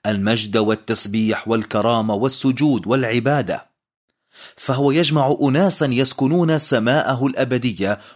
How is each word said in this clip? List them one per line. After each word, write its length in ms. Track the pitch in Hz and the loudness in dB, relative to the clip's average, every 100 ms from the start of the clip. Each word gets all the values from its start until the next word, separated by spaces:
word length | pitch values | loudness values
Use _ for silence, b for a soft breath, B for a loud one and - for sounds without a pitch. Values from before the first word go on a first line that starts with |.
| - | -4
المجد 520 | 104 101 113 107 110 | -2 0 -2 -2 0
والتسبيح 920 | 104 107 - 110 101 110 110 104 107 | 0 -2 -2 -2 0 0 0 -2 -2
والكرامة 680 | 113 104 107 110 117 110 | -2 0 0 2 2 0
والسجود 720 | 101 131 - 135 127 147 117 95 | 0 0 0 0 2 2 0 0
والعبادة. 920 | 131 120 120 123 143 92 - - _ _ _ _ _ B B B B | -2 0 0 0 -2 -2 -6 -10 _ _ _ _ _ B B B B
فهو 360 | - 127 143 | -4 0 2
يجمع 460 | 151 151 156 135 - | 2 2 2 2 2
أناسا 440 | 139 139 196 - 139 | 2 2 2 2 0
يسكنون 720 | 123 135 - 135 175 165 156 | 0 0 0 0 2 2 0
سماءه 680 | - 123 110 147 - 127 135 | 0 0 2 0 0 0 -2
الأبدية 760 | 131 127 127 123 92 98 104 B | -2 -2 -2 -2 -2 -4 -4 B